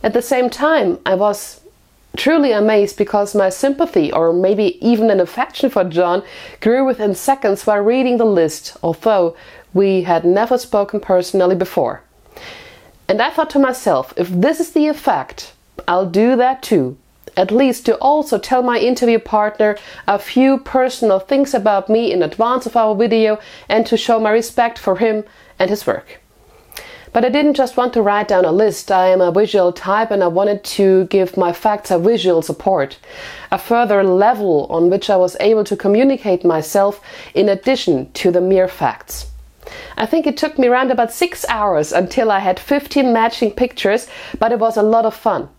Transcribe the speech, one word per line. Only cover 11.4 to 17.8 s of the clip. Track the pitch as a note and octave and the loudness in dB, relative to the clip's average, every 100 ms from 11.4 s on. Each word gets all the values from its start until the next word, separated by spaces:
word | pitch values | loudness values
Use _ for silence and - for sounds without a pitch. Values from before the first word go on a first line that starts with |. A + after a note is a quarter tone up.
| F3+ F#3 | 2 0
before. | F#3+ - B2 - _ _ _ - - - - - - _ - | -2 -2 -2 -4 _ _ _ -20 -20 -20 -20 -20 -20 _ -4
And | G#3 | -2
I | B3+ | 0
thought | D#4+ D#4 | -2 -2
to | C#4+ | 2
myself, | C4+ B3+ G#3+ C#3 C3+ - | 0 0 0 0 -2 -6
"If | F3 | -4
this | F3+ A#3+ D#4+ | 0 0 0
is | E4+ | -2
the | D#4+ D4+ | 0 0
effect, | D4+ - E3+ C3 - - _ _ - - | -2 -2 -2 -6 -16 -20 _ _ -14 -2
I'll | F3+ F#3+ | -2 0
do | F3 A3+ B3+ | 2 2 4
that | B3 C4 | 2 0
too. | - G3+ B2+ C#3 _ _ - - | 0 0 0 -6 _ _ -10 -4
At | F#3+ | 0
least | A3 C4+ A#3 | 2 2 0